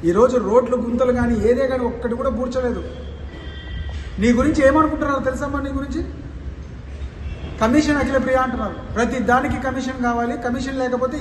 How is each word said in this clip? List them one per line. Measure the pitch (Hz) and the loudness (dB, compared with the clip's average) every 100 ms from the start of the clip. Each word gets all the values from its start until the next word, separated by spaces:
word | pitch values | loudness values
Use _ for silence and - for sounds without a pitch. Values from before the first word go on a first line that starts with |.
| 165 | 2
ఈరోజు | 180 240 254 | 6 6 4
రోడ్లు, | 190 233 247 254 | 4 4 4 -2
గుంతలు | 233 240 254 | 0 0 2
కానీ | 240 240 226 | 2 2 2
ఏదే | 208 247 269 | 4 4 2
కానీ | 262 | 0
ఒక్కటి | 240 - 240 233 | -2 -4 -4 -2
కూడా | 262 | -2
పూడ్చలేదు. | 214 254 - 247 190 - - - - - - - - - - - - - - | -2 -2 -2 -2 -4 -8 -10 -12 -12 -12 -12 -12 -12 -10 -8 -8 -8 -10 0
నీ | 220 | 4
గురించి | 240 269 311 269 | 4 4 6 6
ఏమనుకుంటున్నారు | 269 302 302 285 269 | 6 4 2 0 0
తెలుసమ్మా? | 262 262 285 277 | 0 -2 -2 -2
నీ | 269 | -2
గురించి | 269 277 - - - - - - - - - - - - - - - - - | -4 -4 -4 -6 -8 -12 -10 -10 -12 -14 -14 -14 -10 -10 -10 -10 -8 -10 0
కమిషన్ | 220 294 294 294 | 4 4 4 2
అఖిలప్రియ | 262 269 254 262 | 2 2 2 2
అంటున్నారు, | 254 233 208 - - | 0 -2 -6 -6 -6
ప్రతి | 208 240 254 | -2 0 0
దానికి | 202 247 269 - | 4 4 2 -2
కమిషన్ | 262 262 254 262 | -2 -4 -6 -2
కావాలి, | 240 233 233 240 | -2 0 -2 -2
కమిషన్ | 247 254 262 269 | -4 -4 -4 -2
లేకపోతే | 254 240 254 285 | -2 0 -2 -2